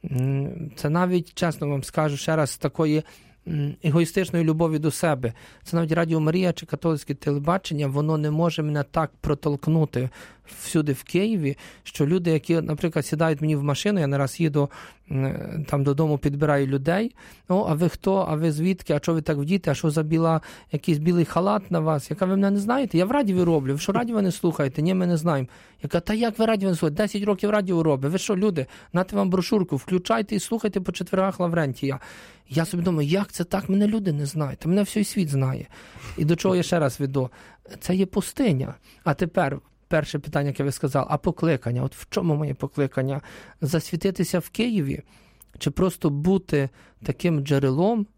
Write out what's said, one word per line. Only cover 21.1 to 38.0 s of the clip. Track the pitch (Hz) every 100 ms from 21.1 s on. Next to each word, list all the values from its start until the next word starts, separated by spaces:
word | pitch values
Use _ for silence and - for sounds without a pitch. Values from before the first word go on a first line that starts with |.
| 175 160
халат | - 190 208 196
на | 170
вас? | 156 151 -
Яка | 156 185
ви |
мене | 196 196
не | 202
знаєте? | 202 254 262 165
Я | 185
в |
радіо | 285 220 185 175
роблю. | 160 135
Ви | 139
що, | -
радіо | 208 240 226
не | 190
слухаєте? | 165 175 160 139 139
Ні, | 160
ми | 185 180
не | 170
знаємо». | 165 139 127 - - _
Яка: | 143 170
«Та | -
як | 214 233 208
ви | 220
радіо | 220 190
не | 170
слухаєте? | 160 151
Десять | 208 208
років | 202 196 208
радіо | 208 190 170
робить. | 160 135 139
Ви | 185
що, | - 190
люди? | 208 165 127 - -
Нате | - 185 202
вам | 196
брошурку, | 185 170 214 180 135
включайте | - 180 180 226 208 208
і |
слухайте | - 226 214 196
по | 185
четвергах | 180 180 190 190 185
Лаврентія». | 175 170 143 127 135 131 - - - - _
Я | 143 165
собі | 180
думаю, | 170 160 143
«Як | 185 202
це | -
так? | 170 190 -
Мене | 196 208
люди | 220 190
не | 147 143
знають, | 156 143 131
та | 156
мене | 190
всій | 202 214
світ | 202 - 160
знає». | 139 131 127 - - - - - -
І | 151
до | 165
чого | 196 180
я |
ще | 170 175
раз | 147 -
веду? | 139 135 127 - - - - -
Це | -
є | 185